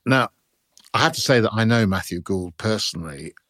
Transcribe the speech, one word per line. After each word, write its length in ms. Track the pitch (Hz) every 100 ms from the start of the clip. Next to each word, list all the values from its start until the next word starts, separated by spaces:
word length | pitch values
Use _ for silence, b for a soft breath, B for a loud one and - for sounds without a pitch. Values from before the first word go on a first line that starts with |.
| 123
Now, 240 | 131 117 _ _ _ _ _ _
I 60 | -
have 140 | 156
to 80 | 160
say 200 | - 123
that 100 | 110
I 140 | 113 113
know 200 | 117 107
Matthew 360 | 95 - 87
Gould 340 | 82 95 90 -
personally, 760 | 110 107 - - 80 71 80 -